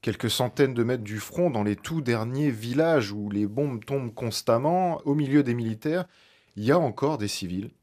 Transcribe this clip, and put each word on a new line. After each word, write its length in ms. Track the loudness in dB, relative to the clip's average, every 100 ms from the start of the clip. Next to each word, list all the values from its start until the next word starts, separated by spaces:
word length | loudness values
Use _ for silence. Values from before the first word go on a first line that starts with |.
quelques 280 | -2 -2 -2
centaines 460 | 0 -2 2 2 4
de 80 |
mètres 200 | 0 0
du 140 | -4 -8
front, 320 | -6 0 0
dans 140 | 2
les 120 | 0 -2
tout 260 | -4 -4
derniers 500 | 0 0 0 0 0
villages 600 | -2 -2 2 4 4 2
où 200 | -4 -4
les 160 | -2 0
bombes 360 | 0 -2 -4
tombent 300 | -4 -4 -4
constamment, 880 | -6 -6 -2 2 2 2 2 0 -2 0
au 100 | 0
milieu 260 | 4 4
des 140 | 4 0
militaires, 500 | -2 -4 -2 -2 -4 _ _ _ _ -2
il 60 |
y 80 | 2
a 60 | 4
encore 400 | 2 0 -2 0
des 100 | -4
civils 440 | -6 -6 -6 -8 _